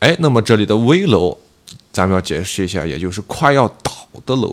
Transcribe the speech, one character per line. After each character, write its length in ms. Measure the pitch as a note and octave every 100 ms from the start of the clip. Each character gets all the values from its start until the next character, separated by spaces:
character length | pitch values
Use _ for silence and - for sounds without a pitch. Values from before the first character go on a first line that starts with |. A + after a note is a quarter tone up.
哎， 160 | C#3+ F3
那 100 | D#3
么 140 | A#2+
这 140 | G#2 A2
里 100 | G#2
的 100 | G#2+
危 300 | A#2 E3+ G3
楼， 320 | G2 F2 - _ _ - - _
咱 160 | - F#2
们 80 |
要 60 | F#2
解 240 | F2 D#2
释 180 | F#2+ -
一 60 | F#2
下， 160 | F#2+
也 140 | D#2 C#2
就 120 | F#2
是 120 | F#2+
快 320 | - - D3
要 120 | C#3 A2 -
倒 80 | - - - - -
的 100 | C3
楼 160 | G#2